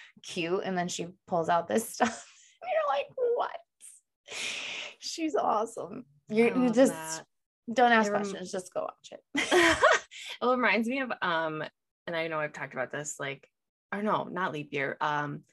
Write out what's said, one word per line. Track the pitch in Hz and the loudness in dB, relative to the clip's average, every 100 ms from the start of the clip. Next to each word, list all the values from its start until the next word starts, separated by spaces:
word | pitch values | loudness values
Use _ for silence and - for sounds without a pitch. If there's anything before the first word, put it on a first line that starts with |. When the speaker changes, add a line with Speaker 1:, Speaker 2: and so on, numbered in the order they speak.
| - _ | -20 _
Speaker 1:
cute?" | - 185 165 185 | -12 -6 -4 -2
And | - 185 | -2 -4
then | 175 | -4
she | - 170 185 - | -6 -10 -12 -4
pulls | 175 160 | -2 2
out | 170 170 | 0 2
this | 220 220 | -2 -2
<laughs> | |
stuff. | - 233 - - - - - | 0 -2 -2 -16 -20 -20 -14
And | 698 | -4
you're | 640 571 554 | -2 0 0
like, | - - 480 480 | -2 -2 0 0
"What?" | - - _ _ - - _ _ - - - - - - - - | -2 -8 _ _ -20 -20 _ _ -14 -8 -8 -8 -10 -12 -14 -12
She's | - - 311 269 | -10 -4 -2 0
awesome. | - - - - 175 - - _ - | 2 2 0 -6 -10 -12 -16 _ -2
You're, | 214 233 | 4 4
Speaker 2:
I | 254 | 4
Speaker 1:
you | 247 | 4
Speaker 2:
love | 226 | 8
Speaker 1:
just | 262 | 6
Speaker 2:
that. | - - - - _ _ _ - | 4 -6 -10 -12 _ _ _ -4
Speaker 1:
don't | 226 240 | 4 6
ask | 226 208 | 8 4
Speaker 2:
It | |
rem- | 208 | 2
Speaker 1:
questions. | 202 196 185 | -2 -6 -8
Just | 190 - | -8 -8
go | - | -8
watch | - - - | -8 -10 -18
it. | - _ 285 | -20 _ -4
<laughs> | - 359 339 320 - - - | 2 6 6 6 6 4 0
Speaker 2:
<laughs> | - - - | -16 -14 -4
It | 240 | 0
reminds | 254 226 202 226 | 2 4 2 0
me | 269 | -2
of, | 254 - | -4 -4
um, | 180 160 160 156 151 _ _ _ - | -2 0 -2 -4 -8 _ _ _ -6
and | 165 | -4
I | 165 | -2
know | 156 | -2
I've | 151 | -4
talked | 151 139 | -6 -8
about | 135 123 | -6 -6
this, | 143 147 - | -6 -8 -8
like, | 139 139 _ _ _ _ - | -8 -8 _ _ _ _ -10
or | 196 | -4
no, | 208 160 - | -2 -2 -2
not | 180 185 | -4 -4
Leap | 151 147 | -6 -6
Year, | 143 139 - | -4 -4 -2
um, | 156 147 147 147 - | -2 -2 -4 -6 -12